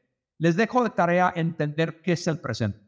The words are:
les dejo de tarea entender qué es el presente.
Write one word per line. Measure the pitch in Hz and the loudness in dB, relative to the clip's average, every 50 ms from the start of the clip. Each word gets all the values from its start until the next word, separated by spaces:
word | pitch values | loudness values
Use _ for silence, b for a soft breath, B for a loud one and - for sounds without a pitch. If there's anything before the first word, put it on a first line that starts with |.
| _ _ _ _ _ _ _ - | _ _ _ _ _ _ _ -2
les | 156 170 170 | 0 2 2
dejo | 170 226 208 - 254 247 | 2 0 0 2 0 0
de | 214 | 0
tarea | - - 180 170 175 180 180 175 - | 0 0 2 2 4 2 2 2 0
entender | 170 160 165 165 - 156 147 147 156 160 160 156 - - | 0 -4 -4 -2 -4 -4 -4 -2 -2 -2 -4 -4 -6 -4
qué | - 175 | -2 -2
es | 160 - | -2 0
el | 180 156 - | -2 -4 -4
presente. | - - 117 - 117 104 101 - _ | -4 -6 -4 -2 -2 -4 -4 -6 _